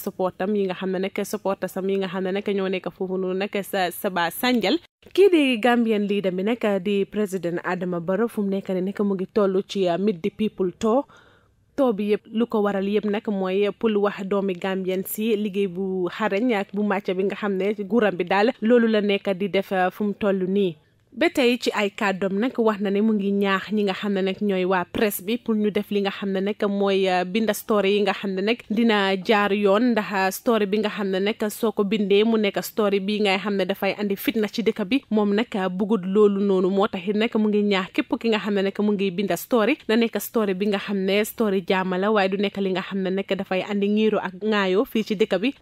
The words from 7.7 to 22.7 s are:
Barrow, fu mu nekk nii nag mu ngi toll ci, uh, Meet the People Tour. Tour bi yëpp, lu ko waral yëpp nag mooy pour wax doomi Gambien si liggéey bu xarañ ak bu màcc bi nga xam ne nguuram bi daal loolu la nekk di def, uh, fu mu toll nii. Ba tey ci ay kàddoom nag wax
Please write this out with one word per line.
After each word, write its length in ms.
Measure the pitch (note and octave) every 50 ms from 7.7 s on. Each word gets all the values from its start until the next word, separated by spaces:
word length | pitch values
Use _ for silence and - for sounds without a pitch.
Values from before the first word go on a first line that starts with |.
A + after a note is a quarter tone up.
| F3+ F3+ F#3 F3+ F3 E3+
Barrow, 260 | E3+ E3+ F#3+ F#3+ A#3 A3+
fu 140 | - A3
mu 80 | G3+ G3
nekk 200 | F#3+ G3 G3 -
nii 120 | F#3+ F#3
nag 180 | F#3 F#3+ G3+ -
mu 140 | G#3 G3+ G3
ngi 120 | F3+ F#3+ - -
toll 300 | A3 G3+ F#3+ F#3 F#3+ G3
ci, 220 | - - G3+ F#3+ F3+
uh, 100 | E3+ E3+
Meet 240 | G3 G#3+ G3 E3
the 80 | D#3+ G3+
People 420 | - - G#3+ G#3 - - F#3+ F3 - -
Tour. 280 | - A3 A3 C#4 C#4+ - - - - _ _ _ _ _ _ _ _ _ _ -
Tour 140 | C4+ B3+ G#3
bi 160 | F#3 G#3 G#3
yëpp, 140 | G#3 G3 - A3 A3+
lu 80 | A3 A#3+
ko 140 | - - G#3+
waral 240 | G3+ G3+ G3+ G3 F#3+ G3+
yëpp 140 | G#3 G#3 G3+ G#3+
nag 160 | G3 A3 - A#3
mooy 380 | G3+ F#3+ F#3+ F#3 F#3 G3 G3+ G3+ G3 -
pour 100 | - A3+ G#3 G3+ G3
wax 220 | G3+ G3 G3 G#3 F#3+
doomi 240 | G3+ G3+ F#3+ G3 F#3
Gambien 480 | F3 G3 F#3+ F#3+ F#3+ F#3+ F3+ F#3 F#3+ F#3+ -
si 300 | - - G#3+ A#3 A3 G3+
liggéey 300 | G#3 G#3+ F3+ G3+ G3+ F#3+
bu 420 | E3+ F3+ G3 F#3+ F#3+ F#3 F3+ F3
xarañ 400 | - - A3 G#3 G3 G3 B3 B3+
ak 240 | A3+ G3 G3+ - -
bu 80 | G3+ G#3
màcc 320 | G3+ G3 G3 - - F#3
bi 80 | F#3 F#3+
nga 120 | G3 G3 -
xam 160 | G#3+ G3+ G3
ne 160 | F#3 F#3 G3+ G#3+ G3+
nguuram 380 | G#3 F#3 G#3 A#3+ A3 G3 F#3 F3
bi 80 | F3+
daal 260 | E3+ F#3+ G3 G#3 B3 - -
loolu 280 | G#3+ A3 B3 A#3+ A#3 A3+
la 80 | A3 G#3
nekk 320 | G3+ G3+ G3 G3 - G3 G3 F3
di 80 | G#3 G3
def, 240 | E3 G3 F#3+ -
uh, 180 | G3+ F#3 F3+ F#3
fu 140 | - - G#3+
mu 100 | G#3 G3
toll 300 | - A3 G3+ G3 G3 F#3
nii. 320 | F3+ F#3+ G3+ G3+ F3+ D#3+ - _ _ _ _ _ _
Ba 140 | - A3+ D#4+ E4+ -
tey 240 | D#4 B3+ A#3+ B3+ A#3+
ci 140 | - A#3+ -
ay 160 | G3 G#3 G3+
kàddoom 480 | - - A3+ G3 F#3+ F3 G3 F#3+ G3 G3+
nag 160 | A3+ C4+ -
wax 240 | - A3+ A3